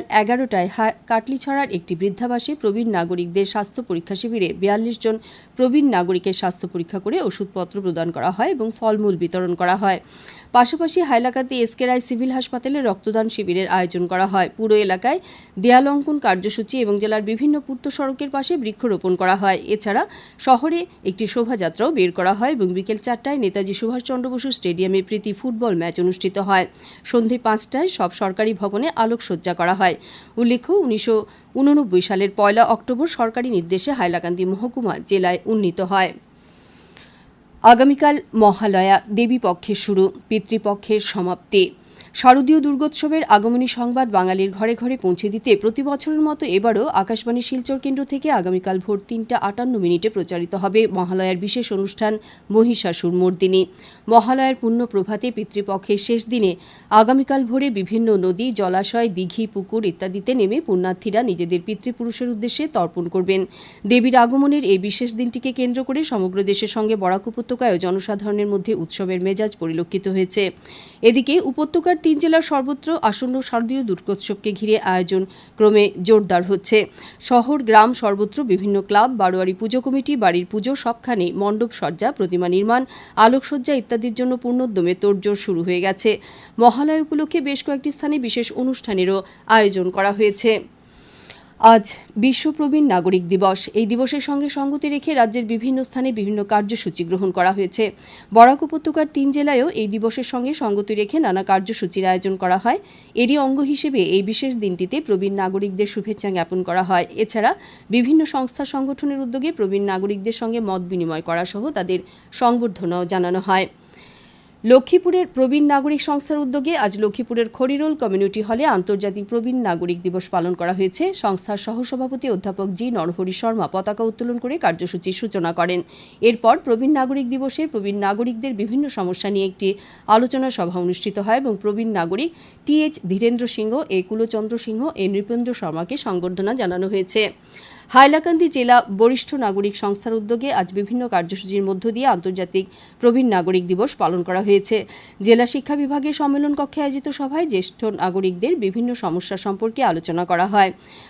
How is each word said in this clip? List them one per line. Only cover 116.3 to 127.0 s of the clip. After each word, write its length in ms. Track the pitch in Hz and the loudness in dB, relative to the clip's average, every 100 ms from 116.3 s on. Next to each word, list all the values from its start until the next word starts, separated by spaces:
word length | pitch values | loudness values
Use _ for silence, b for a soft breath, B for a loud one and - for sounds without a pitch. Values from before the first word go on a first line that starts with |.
| 302 | -4
উদ্যোগে 380 | 277 277 269 330 | -2 -2 -2 0
আজ 160 | 208 196 | -2 0
লক্ষ্মীপুরের 500 | 214 208 240 233 226 | -2 -2 -4 -2 -2
খড়িরোল 460 | - 262 277 311 | 0 -2 0 -2
কমিউনিটি 480 | 302 226 190 196 202 | -2 -2 0 0 -2
হলে 220 | 214 233 302 | -4 0 2
আন্তর্জাতিক 580 | 202 185 202 202 196 202 | 0 0 -2 -2 -6 -6
প্রবীণ 300 | 233 226 254 | -4 -2 -2
নাগরিক 460 | 214 170 175 175 | -2 -2 -4 -4
দিবস 220 | 180 180 - | -4 -6 -4
পালন 260 | 185 175 | -2 -2
করা 180 | 180 175 | -2 -4
হয়েছে। 320 | 185 190 - 349 | -2 -2 -2 -4
সংস্থার 420 | 370 214 190 - 202 | -2 -4 -4 -4 -8
সহসভাপতি 760 | 220 226 247 262 262 262 262 | -6 -6 -6 -6 -6 -6 -4
অধ্যাপক 380 | 196 202 190 196 | -4 -4 -6 -6
জি 180 | 180 240 | -4 -4
নরহরি 420 | 233 165 175 185 | -2 -4 -4 -4
শর্মা 340 | 185 226 226 165 | -4 -2 -2 -2
পতাকা 300 | 190 190 208 | -4 -4 -2
উত্তোলন 340 | 226 220 240 240 | -4 -4 -6 -4
করে 200 | 247 320 | -4 -2
কার্যসূচির 540 | 180 170 175 180 185 | -2 -2 -4 -6 -6
সূচনা 400 | 185 220 196 165 | -6 -4 -2 -2
করেন। 280 | 170 175 180 175 B B B | 0 0 0 -4 B B B
এরপর 380 | 226 240 - 302 | 0 4 4 4
প্রবীণ 340 | 277 226 269 | 2 0 2
নাগরিক 380 | 294 | 2